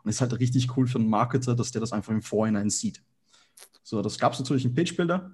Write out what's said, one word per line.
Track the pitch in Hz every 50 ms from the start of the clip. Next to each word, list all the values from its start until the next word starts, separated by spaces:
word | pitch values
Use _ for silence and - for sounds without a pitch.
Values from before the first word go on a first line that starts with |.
Und | - -
ist | - -
halt | 131 120 120 -
richtig | 131 123 127 131 123 - -
cool | 135 127
für | 120 127 120
einen | 113 110
Marketer, | 107 104 120 123 - 135 123 123 120
dass | 120 107 - -
der | 110
das | 113 107
einfach | 104 107 - - 110
im | 107
Vorhinein | - - 104 104 110 110 107 101 104 104
sieht. | - - - 101 - - _ _ _ _ _ _ _ _ _ _ _ - - - _ _ _
So, | - 113 104
das | 101 107 - -
gab's | 123 123 - -
natürlich | 131 - 143 131 120
in | 123 123
Page | 165 170 175 -
Builder. | - 175 170 175 190 185 -